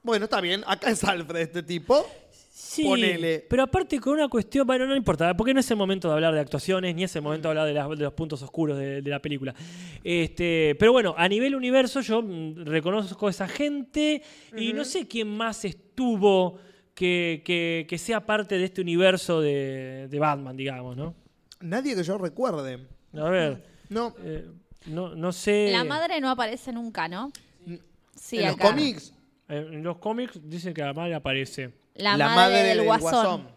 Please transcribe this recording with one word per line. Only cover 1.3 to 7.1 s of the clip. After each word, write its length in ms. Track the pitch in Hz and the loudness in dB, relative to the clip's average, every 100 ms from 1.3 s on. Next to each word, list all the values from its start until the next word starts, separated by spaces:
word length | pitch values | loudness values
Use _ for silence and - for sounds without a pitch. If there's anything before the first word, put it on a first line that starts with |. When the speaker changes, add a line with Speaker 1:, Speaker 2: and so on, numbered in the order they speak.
| 170 | -4
Speaker 1:
este 220 | 165 170 | -4 -4
tipo. 420 | 160 175 - 277 - - - - _ | -6 -8 2 2 2 -12 -20 -20 _
Speaker 2:
Sí, 320 | - - - | -20 -8 0
Speaker 1:
Ponele. 640 | 294 247 214 170 165 160 - | 2 4 2 2 0 -2 0
Speaker 2:
pero 140 | 247 | 0
aparte 360 | 262 370 330 285 | 2 0 0 -2
con 120 | 262 | 0
una 140 | 294 285 | 0 2
cuestión, 380 | 240 202 277 254 | 0 0 0 2
bueno, 180 | 254 262 | 2 2
no 100 | 277 | 0
importa, 400 | 202 151 170 180 | 0 2 2 2
porque 160 | 226 | 2
no 60 | 269 | 2
es 100 | 254 | 2
el 60 | 220 | 0
momento 300 | 190 190 170 | 0 0 0
de 60 | 156 | 2
hablar 180 | 165 | 2
de 80 | 156 | 2
actuaciones, 520 | 143 143 185 185 185 165 | 0 -4 0 0 0 -2
ni 80 | |
es 100 | 185 | -4